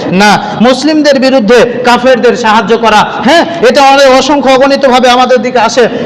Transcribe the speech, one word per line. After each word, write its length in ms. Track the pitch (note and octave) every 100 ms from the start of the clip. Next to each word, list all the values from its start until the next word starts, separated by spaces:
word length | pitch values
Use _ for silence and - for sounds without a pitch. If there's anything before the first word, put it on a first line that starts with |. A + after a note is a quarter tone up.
| -
না। 320 | F#3 G#3 F3+ - -
মুসলিমদের 580 | A#3 B3+ D4 D#4 D4 C#4
বিরুদ্ধে 640 | C4 C4 G3+ A#3+ F3 - A#3+
কাফেরদের 500 | A#3+ C4 B3 A#3+ G3+
সাহায্য 420 | A3 G#3+ F#3+ A3+
করা, 340 | A3+ G#3 - -
হ্যাঁ, 220 | A#3+ E4 D#4+ E4+ B3
এটা 120 | C#4+
অনেক 260 | C4+ C4+ C#4
অসংখ্য 420 | C4 C4+ C#4+ B3+
অগণিতভাবে 600 | C4 C#4 C#4 C#4 B3+ B3
আমাদের 320 | B3 B3+ B3+
দিকে 180 | B3 B3
আসে। 280 | A3+ B3+ G#3+ B3+